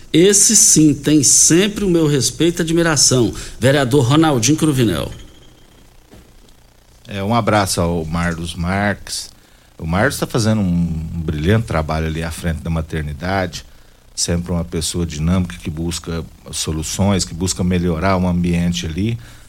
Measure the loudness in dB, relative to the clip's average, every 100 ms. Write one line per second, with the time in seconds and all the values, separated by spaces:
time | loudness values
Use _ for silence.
0 | 0 4 6 4 4 4 4 6 4 4
1 | 2 4 4 4 4 4 2 0 0 2
2 | 2 2 0 0 0 0 0 0 2 2
3 | 2 4 2 -2 -12 0 2 4 4 2
4 | 4 4 4 2 2 2 2 2 0 0
5 | -6 -10 -18 -20 -20 -20 -20 -20 -20 -20
6 | _ -20 -20 -20 -20 -20 _ _ _ -20
7 | -12 -6 -2 0 2 2 2 0 0 0
8 | -2 -2 -2 -4 -6 -6 -2 -2 -2 -4
9 | -8 -12 -12 -18 _ _ _ -10 -2 0
10 | 0 0 -4 0 0 2 2 0 0 -4
11 | -6 -6 -4 -2 0 0 0 -2 -2 -2
12 | -2 -4 -6 -6 -4 -4 -4 -4 -4 -6
13 | -6 -6 -4 -2 -4 -8 -16 -20 -20 -20
14 | _ -6 -2 -2 -2 -4 -4 -6 -4 -4
15 | -4 -2 0 0 -2 -6 -8 -6 -6 -6
16 | -8 -8 -10 -14 -12 -8 -6 -4 -4 0
17 | 0 0 -2 -4 -4 -2 0 0 0 0
18 | 0 2 2 0 0 0 0 -2 -4 -4
19 | -4 -4 -10 -20